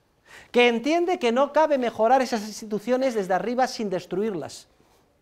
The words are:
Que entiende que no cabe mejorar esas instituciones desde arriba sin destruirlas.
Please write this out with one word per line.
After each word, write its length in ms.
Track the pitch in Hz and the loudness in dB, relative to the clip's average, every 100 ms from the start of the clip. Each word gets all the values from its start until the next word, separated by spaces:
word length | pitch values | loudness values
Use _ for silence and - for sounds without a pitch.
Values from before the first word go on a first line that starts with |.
| _ _ _ - - | _ _ _ -20 -4
Que 140 | 240 240 | 2 4
entiende 520 | 233 247 339 349 359 | 2 2 2 2 0
que 120 | 240 | 0
no 220 | 233 285 | 2 2
cabe 260 | 294 311 285 | 2 2 2
mejorar 440 | 240 - 220 269 | -2 0 4 4
esas 200 | 240 233 214 | 2 -2 -6
instituciones 680 | 202 220 208 202 254 269 | -12 -8 -6 -2 0 0
desde 200 | 226 185 | -2 0
arriba 340 | 185 196 247 254 | -2 -2 -2 -2
sin 200 | - 214 | -2 -4
destruirlas. 800 | 180 - 185 220 185 131 - - _ _ _ _ _ | -6 -4 -4 -4 -4 -8 -14 -20 _ _ _ _ _